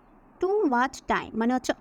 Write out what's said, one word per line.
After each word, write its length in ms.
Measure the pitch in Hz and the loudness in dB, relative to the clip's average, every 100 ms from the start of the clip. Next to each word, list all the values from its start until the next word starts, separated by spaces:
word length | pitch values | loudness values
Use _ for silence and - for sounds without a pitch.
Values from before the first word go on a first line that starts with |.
| - - - - | -16 -20 -20 -4
too 240 | 370 415 330 | 0 2 2
much 300 | 240 269 - - | 2 0 -4 -2
time 240 | 185 - | -2 -2
মানে 200 | 220 233 | -2 0
হচ্ছে 200 | 254 - - | 0 0 0